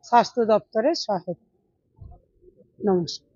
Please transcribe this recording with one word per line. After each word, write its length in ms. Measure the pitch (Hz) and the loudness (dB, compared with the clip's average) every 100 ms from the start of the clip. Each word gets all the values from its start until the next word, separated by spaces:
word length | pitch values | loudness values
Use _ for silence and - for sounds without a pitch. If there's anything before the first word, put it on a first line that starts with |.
স্বাস্থ্য 420 | - 240 214 - | 4 2 2 -2
দপ্তরের 500 | 220 208 - 220 247 | 2 0 0 -2 -2
সহায়তায়। 400 | 339 - 190 180 - _ _ _ _ _ _ - - _ _ - _ _ _ | -2 -4 -6 -6 -12 _ _ _ _ _ _ -20 -20 _ _ -20 _ _ _
নমস্কার। 440 | 208 180 165 - _ | 0 0 -2 -10 _